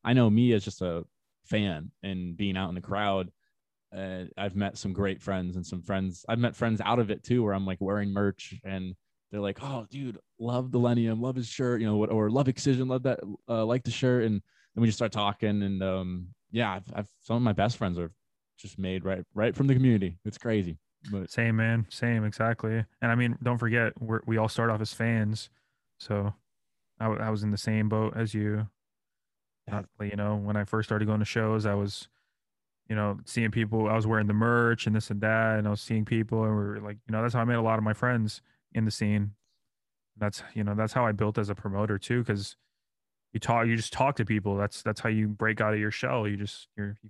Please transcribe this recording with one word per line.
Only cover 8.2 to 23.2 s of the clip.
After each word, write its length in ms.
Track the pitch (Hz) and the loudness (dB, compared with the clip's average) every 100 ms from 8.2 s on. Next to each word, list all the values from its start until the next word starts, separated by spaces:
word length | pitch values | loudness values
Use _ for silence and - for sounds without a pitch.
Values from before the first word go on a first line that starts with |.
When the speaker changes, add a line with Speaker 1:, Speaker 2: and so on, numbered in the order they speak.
| 101 95 - - | 0 -2 -10 -14
Speaker 1:
and 320 | 95 95 92 90 _ _ - | -10 -8 -8 -10 _ _ -12
they're 80 | 104 | -6
like, 180 | 101 98 | -4 -4
"Oh, 240 | 139 131 107 | -8 -8 -10
dude, 260 | 131 135 107 _ - | -10 -10 -10 _ -8
love 320 | 117 123 127 | -2 -2 0
the 80 | 123 | 2
Millennium, 420 | 120 120 113 110 | 4 4 2 0
love 140 | 123 127 | -2 -4
his 120 | 113 | -6
shirt," 340 | - 127 120 | -2 0 2
you 60 | 110 | 2
know, 100 | 107 | 2
what, 140 | 107 | 2
or, 180 | 110 107 | 2 2
"Love 160 | 123 135 | 4 2
Excision, 400 | 123 - 127 127 | 2 2 2 0
love 160 | 127 | 0
that, 160 | 127 120 95 104 - | 0 -2 -4 -10 -4
uh, 160 | 117 | 0
like 200 | 110 123 | 2 0
the 80 | 123 | -2
shirt." 320 | - 131 123 | 0 2 4
And 180 | 113 104 - _ _ | 2 0 -4 _ _
then 80 | - | 2
we 60 | 117 | 2
just 100 | 104 | 4
start 140 | 113 | 0
talking. 500 | 110 104 101 107 104 | 0 -2 0 0 0
And, 220 | 98 98 | 0 -2
um, 460 | 95 92 92 90 90 - _ | -2 -2 -2 -6 -10 -16 _
yeah, 220 | 113 113 | -2 -2
I've, 180 | 92 95 - | -2 -8 -10
I've, 140 | 101 _ | -10 _
some 140 | - 117 | -4 0
of 80 | |
my 100 | 120 | 2
best 240 | 95 104 117 | 2 2 2
friends 220 | 101 87 | -2 -2
are 120 | 85 - _ _ _ _ | -6 -10 _ _ _ _
just 220 | 101 95 | -16 -8
made 260 | 92 92 90 | -4 -4 -2
right, 180 | 95 87 101 | -4 -6 0
right 200 | 113 - | 0 2
from 120 | 139 | 4
the 80 | 127 | 6
community. 420 | 131 113 95 85 107 | 6 4 2 -4 -10
It's 140 | - | -8
crazy. 400 | 117 110 87 80 _ _ - | -2 0 0 -6 _ _ -8
But 180 | 101 92 | -6 -6
Speaker 2:
Same, 260 | - 113 113 | 0 2 2
man. 280 | 113 117 110 | 2 2 -2
Same, 340 | - 120 117 107 | -4 0 0 0
exactly. 580 | - 113 113 113 113 107 - | 0 0 0 -2 -2 -4 -2
And 80 | 120 | 0
I 20 | |
mean, 220 | 120 | 2